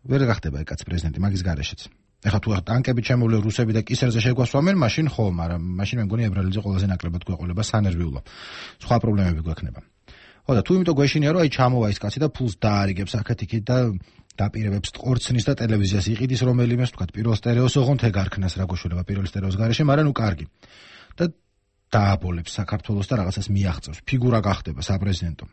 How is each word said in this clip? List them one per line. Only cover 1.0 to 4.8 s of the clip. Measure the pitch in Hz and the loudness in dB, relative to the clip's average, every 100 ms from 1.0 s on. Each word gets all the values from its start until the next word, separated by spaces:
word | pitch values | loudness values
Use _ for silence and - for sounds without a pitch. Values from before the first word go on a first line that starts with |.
| 80 71 | -2 -2
მაგის | 98 95 | 0 0
გარეშეც. | 87 76 73 - - _ _ _ | -2 -2 -4 -8 -16 _ _ _
ეხლა | - 104 | -2 0
თუ | 110 98 | 0 -2
ტანკებით | 82 120 131 120 113 | 0 0 2 0 2
შემოვლე | 123 113 113 | 2 4 2
რუსები | 107 104 113 | 2 0 2
და | 110 | 0
კისერზე | 104 113 127 113 | 0 0 2 2
შეგვასვამენ, | 110 123 120 139 170 | 2 2 2 2 4
მაშინ | 196 | 4